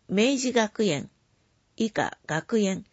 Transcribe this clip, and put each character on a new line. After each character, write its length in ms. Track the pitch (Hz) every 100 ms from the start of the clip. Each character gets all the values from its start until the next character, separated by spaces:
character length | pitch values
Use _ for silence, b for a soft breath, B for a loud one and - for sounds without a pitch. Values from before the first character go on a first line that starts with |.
| -
明 280 | 190 247 262
治 160 | 254
学 320 | 233 196 -
園、 240 | 208 143 - _ _ _ _ _ _ -
以 160 | 226
下 260 | - 113 - -
学 320 | 156 - 226
園 260 | 196 185 -